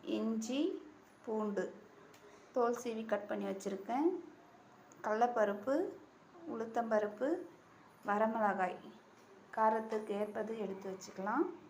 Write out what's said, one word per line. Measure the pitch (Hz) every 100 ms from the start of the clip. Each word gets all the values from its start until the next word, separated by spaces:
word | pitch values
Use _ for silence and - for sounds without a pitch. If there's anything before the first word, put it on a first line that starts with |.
| - 214
இஞ்சி, | 220 226 220 262 349 - - - - -
பூண்டு | - 220 214 196 190 - - - - - - - -
தோல் | 262 233 240
சீவி | 240 220 220
கட் | 202 208
பண்ணி | 208 196
வச்சுருக்கேன், | 196 202 190 - 247 330 370 - - - - - - - -
கடலப்பருப்பு, | 214 214 240 240 202 202 - 294 403 - - - - 349 339
உளுத்தம்பருப்பு, | 226 226 240 226 214 208 - 269 370 - - - - - - 202
வரமிளகாய் | 208 220 226 208 190 185 185 - - - - - - - -
காரத்துக்கு | 220 220 220 220 214 202
ஏற்பது | 208 214 214 226
எடுத்து | 196 190 196
வச்சுக்கலாம். | 185 - - 196 247 349 -